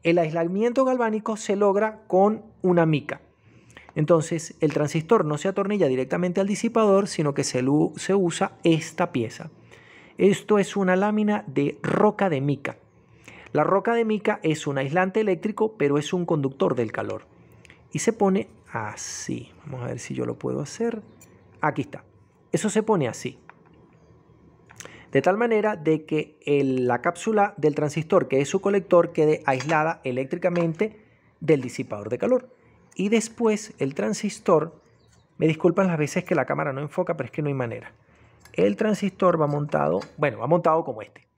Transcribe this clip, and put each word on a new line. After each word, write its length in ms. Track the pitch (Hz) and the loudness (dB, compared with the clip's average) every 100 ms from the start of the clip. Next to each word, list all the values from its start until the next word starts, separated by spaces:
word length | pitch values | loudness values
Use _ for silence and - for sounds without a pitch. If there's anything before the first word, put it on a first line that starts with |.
El 160 | 170 175 | 2 2
aislamiento 640 | 156 165 170 190 240 240 262 | 2 0 -2 0 0 0 0
galvánico 520 | 254 226 214 214 214 | 0 0 -2 -4 -8
se 180 | - 202 | -4 2
logra 460 | 202 196 220 214 - | 2 2 0 -4 0
con 360 | 180 202 220 - - | 4 4 2 -8 -4
una 240 | 185 175 160 | 2 4 4
mica. 360 | 151 - - _ _ _ - _ - - - | 2 -2 -12 _ _ _ -20 _ -20 -10 -4
Entonces, 600 | 151 165 156 165 - - | 4 4 4 -6 -8 -2
el 120 | 156 | -2
transistor 520 | 151 147 165 156 226 156 | 0 -2 -2 4 4 4
no 120 | 147 | -2
se 120 | 190 | -2
atornilla 380 | 190 196 208 151 | -2 -2 2 2
directamente 520 | 127 131 175 180 175 | 2 -2 -2 -2 -2
al 80 | 196 | -2
disipador, 600 | 202 233 233 214 196 202 | -2 0 2 4 4 2
sino 260 | - 151 | -2 -2
que 100 | 143 | 0
se 180 | 139 127 | -2 0
lu-, 320 | 127 151 160 - | 2 2 2 -2
se 180 | - 196 | 0 2
usa 380 | 180 - 196 - | 2 0 -4 0
esta 480 | 170 160 - - 277 | 2 2 -2 -4 -2
pieza. 400 | 127 110 - 165 - - - - - - - | -2 -4 -8 -16 -18 -20 -20 -20 -20 -20 2
Esto 400 | 190 196 - 208 | 4 4 2 0
es 200 | 196 202 | 2 0
una 180 | 185 185 | 2 2
lámina 480 | 208 214 208 208 165 | 2 0 0 0 -2
de 300 | 135 143 - | -2 -2 -4
roca 460 | - - 208 208 196 | -4 2 2 2 -2
de 100 | 143 | 0
mica. 380 | 143 143 - - _ _ _ _ - - - | -2 -2 -6 -12 _ _ _ _ -20 -20 -4
La 140 | 147 156 | 0 2
roca 280 | 196 202 | 2 2
de 120 | 233 220 | 0 0
mica 340 | 214 214 208 | 0 -2 -2
es 220 | 165 151 - | -2 -2 -4
un 120 | 139 | -4
aislante 420 | 135 170 190 220 | -2 0 0 0
eléctrico, 560 | 214 180 214 208 220 - | 0 -2 -4 -2 -4 0
pero 200 | 143 143 | 0 0
es 160 | 147 | 0
un 120 | 185 170 | -4 0
conductor 500 | 160 135 135 190 123 | 0 -2 0 -2 0
del 180 | 113 | -4
calor. 340 | - 104 101 - - - - - - _ | -4 -6 -8 -12 -20 -20 -20 -20 -20 _
Y 60 | 156 | -2
se 140 | - | -2
pone 340 | 220 196 190 220 - _ | 0 0 0 -4 -16 _
así. 800 | 117 107 104 - - - 120 120 - 143 | -8 -8 -10 -14 -12 -8 -10 -10 -18 -14
Vamos 180 | 131 | -12
a 40 | 123 | -10
ver 120 | 123 | -10
si 140 | - | -10
yo 120 | 131 120 | -6 -6
lo 140 | 123 | -6
puedo 220 | 127 127 | -6 -6
hacer. 400 | 147 - 233 226 - - - - _ - | -8 -6 -6 -6 -14 -20 -20 -20 _ -2
Aquí 220 | 156 147 | -2 -2
está. 240 | 131 - _ _ _ _ _ | -8 -12 _ _ _ _ _
Eso 160 | 170 214 | -2 0
se 140 | 220 | 0
pone 260 | 214 202 123 | 2 0 0
así. 280 | - 123 - - _ _ _ _ _ _ _ _ _ _ _ _ - - - - | -4 -12 -12 -20 _ _ _ _ _ _ _ _ _ _ _ _ -20 -20 -20 -2
De 100 | 139 | 2
tal 140 | 180 202 | 2 2
manera 400 | 240 214 214 208 | 2 2 0 -2
de 300 | 151 156 156 | 0 0 0
que 340 | 151 147 _ - | -4 -4 _ -2
el, 420 | 143 139 127 123 | 0 2 0 0
la 140 | 123 | 0
cápsula 520 | 175 175 - 214 202 202 | -2 -4 -2 2 0 2
del 180 | 151 151 | 0 0
transistor, 540 | 147 160 156 190 139 | -2 -4 2 2 2
que 100 | 131 | 0
es 80 | 139 | 0
su 140 | 190 | -2
colector, 500 | 202 202 196 175 170 | 0 -2 4 4 4
quede 320 | 165 151 156 - | 2 2 2 0
aislada 540 | 131 139 160 156 165 131 | -2 0 0 0 -4 -6
eléctricamente 960 | 123 135 175 180 175 170 160 214 - _ _ _ _ | -6 -4 -2 0 0 -2 0 -4 -4 _ _ _ _
del 180 | 151 147 | 2 2
disipador 480 | 127 - 123 104 107 | 2 -8 -8 -8 -6
de 100 | 123 | -2
calor. 380 | 208 247 - _ _ _ _ - | 0 0 -2 _ _ _ _ -6
Y 140 | 196 | 0
después 640 | 226 220 - 233 208 - - | 0 0 -2 0 0 -6 -6
el 160 | 135 | -4
transistor, 880 | 143 214 208 214 - - 160 160 - _ _ _ _ _ - | -2 -4 -4 -6 -4 4 4 2 -10 _ _ _ _ _ -2
me 100 | 160 | 0
disculpan 400 | 156 180 175 190 | 2 2 2 0
las 100 | 165 | 0
veces 260 | 147 185 | -2 -4
que 120 | - 160 | -2 -2
la 100 | 127 | 0
cámara 260 | 143 156 | -2 -4
no 80 | 135 | -6
enfoca, 380 | 147 - 175 156 | -8 -6 -4 -4
pero 80 | 120 | -6
es 60 | |
que 100 | - | -4
no 80 | 147 | -4
hay 40 | |
manera. 380 | 135 120 113 - _ _ _ _ _ - | -4 -6 -8 -14 _ _ _ _ _ -10
El 240 | - 196 202 | 0 0 2
transistor 640 | 220 202 202 - 185 165 | -2 0 -4 0 2 2
va 60 | 147 | 0
montado, 520 | 147 147 151 147 170 - - | 0 -2 0 0 -2 -4 -2
bueno, 240 | 147 107 | -2 -2
va 80 | 123 | 0
montado 380 | 175 165 160 165 | 2 4 2 -2
como 160 | 110 | -10
este. 260 | 104 - _ | -14 -20 _